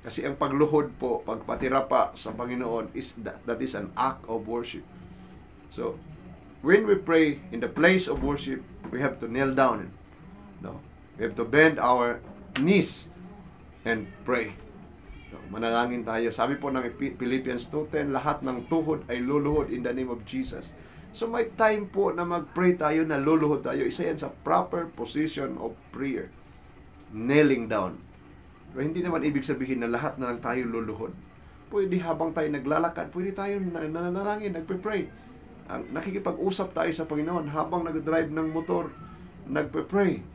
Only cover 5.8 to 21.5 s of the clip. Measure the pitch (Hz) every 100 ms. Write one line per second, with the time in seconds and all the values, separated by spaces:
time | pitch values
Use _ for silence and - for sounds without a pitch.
5.8 | 117 - - - - - - - 139 202
6.8 | 220 190 170 165 156 139 - 117 117 -
7.8 | 165 190 180 135 135 143 139 131 - -
8.8 | - 123 143 - 117 120 135 131 131 110
9.8 | 92 - - - - - - - 95 -
10.8 | - - - - 113 - 110 139 160 147
11.8 | 120 123 120 120 - - - - 151 196
12.8 | - - - - - - - - - -
13.8 | 113 113 95 - - 123 107 95 - -
14.8 | - - - - - - 92 104 113 117
15.8 | 123 123 113 113 117 - 123 143 139 131
16.8 | 120 - 135 - 123 131 127 123 120 147
17.8 | 151 151 143 135 147 143 135 127 - 165
18.8 | 156 151 - 123 123 147 143 151 131 123
19.8 | 123 123 127 117 107 131 127 - - -
20.8 | - - - - 226 233 226